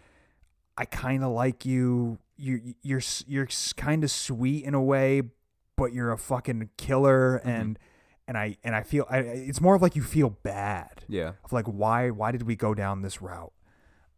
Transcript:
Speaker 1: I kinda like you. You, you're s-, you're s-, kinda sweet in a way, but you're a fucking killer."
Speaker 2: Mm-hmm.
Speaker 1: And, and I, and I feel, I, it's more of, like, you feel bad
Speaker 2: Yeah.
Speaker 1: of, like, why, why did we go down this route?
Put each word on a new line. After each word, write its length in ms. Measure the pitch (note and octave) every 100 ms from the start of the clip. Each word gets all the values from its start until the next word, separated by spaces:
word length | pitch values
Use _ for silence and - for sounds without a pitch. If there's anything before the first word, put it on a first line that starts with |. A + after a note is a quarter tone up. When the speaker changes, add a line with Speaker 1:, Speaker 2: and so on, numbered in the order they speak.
| _ _ _ _ _ _ _ -
Speaker 1:
I 60 |
kinda 460 | - - C3 C3 C3
like 360 | A#2 B2+ B2 C3+
you. 540 | B2+ B2+ B2 A#2+ A2 _ -
You, 380 | C3+ B2 A#2+ A#2+
you're 160 | C#3 C3
s-, 260 | - - -
you're 200 | C#3 C3
s-, 260 | - -
kinda 380 | - D3 D#3 D3
sweet 560 | - - A#2 B2+ D3+ C#3
in 80 |
a 100 | C#3
way, 380 | C3 C3+ C3+ C#3 A#2+ _ _ _ _ -
but 160 | B2+
you're 180 | B2 A#2+
a 60 | A2
fucking 540 | - B2+ - A#2 G#2+ -
killer." 640 | - C3+ C#3 C3 B2+ B2+
Speaker 2:
Mm-hmm. 100 | B2
Speaker 1:
And, 300 | A#2 A2 A2 _ _ _ _ -
and 100 | A2+
I, 200 | G#2+ G2+
and 140 | A#2+ A2
I 80 |
feel, 220 | G#2 C#3+ -
I, 100 | C3
it's 420 | A#2+ B2 C3 B2+
more 120 | F3
of, 80 | G3
like, 140 | F3+ D3+
you 80 |
feel 280 | B2 D#3 C3+
bad 760 | G2+ G#2 G2+ G2+ F#2+ - - -
Speaker 2:
Yeah. 240 | G2 D#2+ F#2+ -
Speaker 1:
of, 80 |
like, 140 | B2 A2+
why, 420 | G2 A2 A#2 B2
why 240 | G#2+ A2
did 100 | B2
we 140 | A#2 A2
go 160 | A2
down 300 | G#2 G2 G2
this 180 | F#2+ -
route? 320 | F2+ F2 E2+ _ _ _ _ _ _